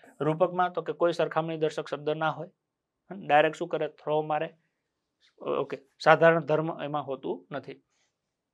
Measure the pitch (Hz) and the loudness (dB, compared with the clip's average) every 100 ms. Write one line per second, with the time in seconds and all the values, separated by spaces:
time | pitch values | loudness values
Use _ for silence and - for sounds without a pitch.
0 | - - 147 160 180 175 180 175 160 151 | -20 -4 -2 2 0 2 -2 -2 -6 0
1 | 170 160 160 160 160 160 156 156 151 156 | 0 0 0 -2 -2 -2 -2 -4 -8 -6
2 | 147 151 160 151 180 _ _ _ _ _ | -4 -2 -4 -4 -12 _ _ _ _ _
3 | _ 196 151 147 160 156 170 160 151 - | _ -14 2 4 4 0 -6 -4 -6 -6
4 | - 151 156 151 165 - _ _ _ _ | -2 -2 0 -4 -4 -10 _ _ _ _
5 | _ _ _ _ - 143 - - _ _ | _ _ _ _ -4 -2 -2 -8 _ _
6 | - 156 165 165 143 151 160 - 147 147 | 6 8 8 6 2 -2 -2 -6 -6 -6
7 | 135 131 160 247 - 143 - - _ _ | -6 -8 -6 -8 -8 -12 -12 -18 _ _
8 | _ _ _ _ _ | _ _ _ _ _